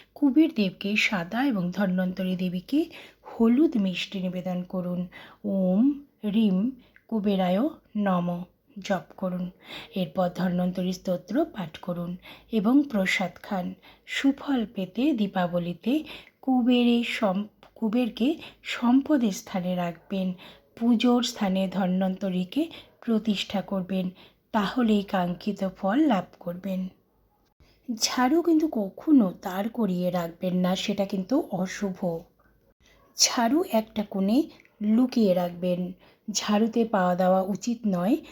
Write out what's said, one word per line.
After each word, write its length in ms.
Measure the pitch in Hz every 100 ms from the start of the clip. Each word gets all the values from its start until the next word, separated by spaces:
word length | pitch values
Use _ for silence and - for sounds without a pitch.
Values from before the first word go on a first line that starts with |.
| -
কুবের 360 | - 285 254 320
দেবকে 360 | - 190 - 202 208
সাদা 440 | - 190 175 226
এবং 200 | 277 208 175
ধন্বন্তরী 640 | 180 202 180 185 185 185 180
দেবীকে 440 | 185 180 - 285 339 - - _
হলুদ 500 | - - 226 247 320 226
মিষ্টি 420 | 190 175 - 190
নিবেদন 380 | 180 180 180 180
করুন। 380 | 180 185 175 175 180 - - -
ওম 380 | 208 196 185 185 269 285 - _
রিম 340 | 214 202 220 185 240 269 - _ -
কুবেরায় 540 | 226 202 190 180 185 302 - _ 208
নমঃ 460 | 202 180 175 175 180 _ _ -
জপ 280 | 185 185 - -
করুন। 280 | 185 180 180 - - - -
এরপর 340 | 196 180 190 180
ধন্বন্তরী 580 | 180 185 180 180 180 185
স্তোত্র 420 | 185 - 180 - 240
পাঠ 280 | 339 - 165 -
করুন 320 | - 175 175 180 - - -
এবং 220 | 226 202 277
প্রসাদ 520 | 285 208 185 - 180 -
খান। 240 | - 190 180 185 - - -
সুফল 540 | - 277 269 - 262 208
পেতে 280 | - 180 - 285
দীপাবলিতে 800 | 240 202 190 175 175 170 175 220 302 302 - - _
কুবেরের 640 | - 254 233 247 240 240
সম-, 440 | 233 - 208 185 208 _ -
কুবেরকে 540 | - 220 240 247 - 247 330 - -
সম্পদের 680 | - - 240 269 277 302 226
স্থানে 400 | 190 - 190 180 180
রাখবেন। 520 | 175 170 - 196 185 180 - - _ -
পুজোর 440 | 233 220 247 240
স্থানে 400 | 233 - 196 190 190
ধন্বন্তরীকে 960 | 190 185 185 190 185 196 180 180 277 330 - - -
প্রতিষ্ঠা 600 | - 220 214 196 - 202
করবেন, 440 | - 190 180 190 185 - - _ _
তাহলেই 500 | 220 196 254 233 208
কাঙ্ক্ষিত 580 | 196 190 180 175 214 202 190 -
ফল 220 | 190 247 311
লাভ 200 | 196 180 -
করবেন। 400 | 175 175 196 185 185 - _ _ _ _ _ _ _ _ -
ঝাড়ু 480 | 220 - - 254 320
কিন্তু 240 | 339 311 320
কখনো 580 | 240 190 - - 285 190 175
দাঁড় 260 | 196 185 220
করিয়ে 400 | 233 208 180 180
রাখবেন 440 | 175 170 - 185 180
না, 160 | 180 190
সেটা 280 | - 202
কিন্তু 440 | 196 196 185 277 -
অশুভ। 460 | 180 185 - 202 185 180 165 - _ _ _ _ _ _ _ _ -
ঝাড়ু 420 | - - 233 294 370
একটা 300 | 220 220 -
কোণে 360 | 208 196 190 247 330 - _ -
লুকিয়ে 520 | 208 220 254 247 208
রাখবেন। 580 | 180 175 175 180 180 180 - _ _ -
ঝাড়ুতে 540 | 196 - 208 226 233
পা 300 | 226 214 180
দেওয়া 260 | 180 185 190
উচিত 360 | 190 190 - 233 214
নয়, 300 | 180 185 311 -